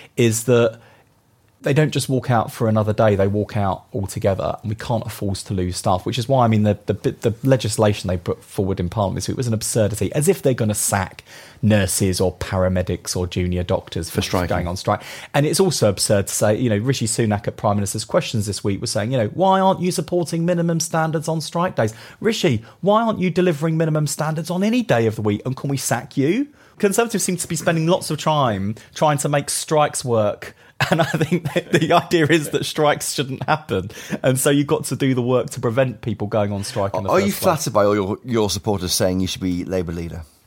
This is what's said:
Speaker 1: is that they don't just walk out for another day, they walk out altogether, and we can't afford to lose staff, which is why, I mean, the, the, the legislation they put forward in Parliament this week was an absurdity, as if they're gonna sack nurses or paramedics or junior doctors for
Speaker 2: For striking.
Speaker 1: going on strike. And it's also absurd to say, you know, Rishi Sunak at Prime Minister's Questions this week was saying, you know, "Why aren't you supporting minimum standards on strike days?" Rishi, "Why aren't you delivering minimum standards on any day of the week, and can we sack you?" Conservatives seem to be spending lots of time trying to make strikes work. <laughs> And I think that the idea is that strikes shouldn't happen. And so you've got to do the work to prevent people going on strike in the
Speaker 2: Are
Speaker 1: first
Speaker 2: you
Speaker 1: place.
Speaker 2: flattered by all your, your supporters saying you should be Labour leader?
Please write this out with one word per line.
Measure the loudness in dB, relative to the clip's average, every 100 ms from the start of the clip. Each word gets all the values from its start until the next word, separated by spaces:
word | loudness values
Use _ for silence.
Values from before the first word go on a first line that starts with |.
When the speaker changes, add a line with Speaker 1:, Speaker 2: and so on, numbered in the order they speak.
| -8 0
Speaker 1:
is | 2 2
that | 2 4 4 0 -16 -20 _ _ _ _ _ _
they | 0
don't | 2 2
just | 0 0
walk | 0 2
out | 0 0
for | -2 0
another | 2 2
day, | 2 4 4
they | 2
walk | 0 -2 -2
out | -2 -2 -6
altogether, | -6 -6 -2 0 0 -2 -4
and | -6
we |
can't | -6 -4 -4 -4
afford | -6 -6 -4
to | -4
lose | -2 -2 -2
staff, | 0 0
which | 0 -4
is | 0
why, | 2
I | 4
mean, | 4
the, | 4 2
the, | -2
the | -2 -2 -2 -2 0
legislation | 2 2 2 2 2 2 -2
they | -4
put | -4 -6
forward | -6 -4 -2 -2
in | -2
Parliament | 0 -2
this | -2 -4
week | -4
was | -2
an |
absurdity, | -2 -2 0 0 0 -2
as | 0 0
if | 2
they're | 2
gonna | 0 0
sack | -2 0 0 0 -6 -20 -20 -20 -2
nurses | 4 4 4 2 0 2
or | 0 -2
paramedics | -2 0 2 2 -2 -4 -4 -4
or | -4
junior | -2 -2 -2
doctors | 0 -2 -4 -8 -6
for | -4
Speaker 2:
For |
striking. | 0 0 0
Speaker 1:
going | -2 -2
on | -4
strike. | -2 -2 -4 -16 -4
And | 0 2
it's | 2
also | 2 2 2
absurd | 2 2 2 0
to |
say, | 0 2
you | 2 2
know, | 0
Rishi | 0 -2 -2
Sunak | 0 2 0 -2
at | -2
Prime | 0 0
Minister's | -2 -4
Questions | -2 -2 0 -2
this | -2 -4
week | -2 -2
was | -4
saying, | -4 -2
you | 0
know, | 0
"Why | 0 2 4
aren't | 4 2
you | 0
supporting | -2 -2 -2 -2 0
minimum | 0 0 0 0
standards | 0 0 0 -2 -2
on | -4
strike | -4 -2 -2 0
days?" | -2 -2 -16 -4
Rishi, | -2 0 2 0 -4 -4
"Why | 2 2
aren't | 2 0
you | 0
delivering | 2 2 2 0 0
minimum | 0 0 0
standards | -2 -4 -4 -4
on | -2
any | 0 2
day | 2 2 2
of | 0
the |
week, | 0 0 -2
and | -6
can | -4
we | -4
sack | -2 -4 -4 0
you?" | 2 2 -2 -8 -20 -2
Conservatives | 0 2 0 0
seem | -2 -4
to | -4
be | -4
spending | 0 2 2
lots | 2 0
of | -4
time | 0 2 2 2 -2 -6 -10
trying | 0 2 2
to | 2
make | 0 -2
strikes | -6 0 2 2 0
work. | 0 2 2 -2 -8 -18
<laughs> | -12 -4 0
And | 2
I |
think | 2 0 0 0 0
that | -4 0
the | 0 4
idea | 2 4 2 4
is | 2 2
that | -2 -2
strikes | 0 2 2 -2
shouldn't | -4 -4 -4
happen. | -2 -2 -2 -4 -4 -10 -10 -2
And | 0 2
so | 4
you've | 2 2
got | 0 -2
to | -2
do | 0
the | 2
work | 2 0 0
to | -4
prevent | -2 0 0 -2
people | -6 -6 -2
going | -2 -2
on | -2
strike | -6 -4 -2
in | -2
the | 0
Speaker 2:
Are | 0
Speaker 1:
first | 0
Speaker 2:
you |
Speaker 1:
place. | 0
Speaker 2:
flattered | 0 0 0
by | 2
all | 4
your, | 4 0 -4
your | -2 0 0
supporters | -2 -2 -2 -2
saying | 0 0 0
you | -2
should | -2
be | -4 -2
Labour | -2 -4 -4
leader? | -6 -8 -10 -14 _